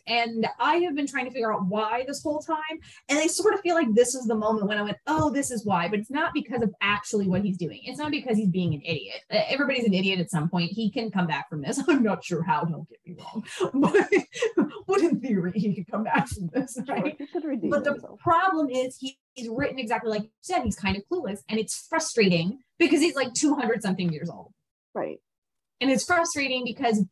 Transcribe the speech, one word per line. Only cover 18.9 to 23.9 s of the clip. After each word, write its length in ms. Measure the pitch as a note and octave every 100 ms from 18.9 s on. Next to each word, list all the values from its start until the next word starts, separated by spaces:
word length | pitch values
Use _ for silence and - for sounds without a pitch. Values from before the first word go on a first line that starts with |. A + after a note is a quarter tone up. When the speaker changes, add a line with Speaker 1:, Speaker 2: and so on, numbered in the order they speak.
| -
Speaker 1:
he, 200 | C4 - _
he's 140 | - A#3
written 320 | A3+ C#4+ C4+
exactly 300 | A#3 A3+ A3+
like 120 | G#3
you 80 | G#3+ _
said. 200 | - F4+
He's 140 | A#3+ -
kind 200 | F#3+ G3
of 60 | -
clueless, 300 | F4+ A#3+ G#3 -
and 100 | A3
it's 280 | G#3+ - -
frustrating 720 | D#4+ - - G3 E3+ E3+ C4 _ -
because 220 | E4+ D#4
he's, 160 | E4 C#4
like, 180 | A#3+
two 220 | - D4+ C#4+
hundred 260 | A3+ A3+
something 300 | G3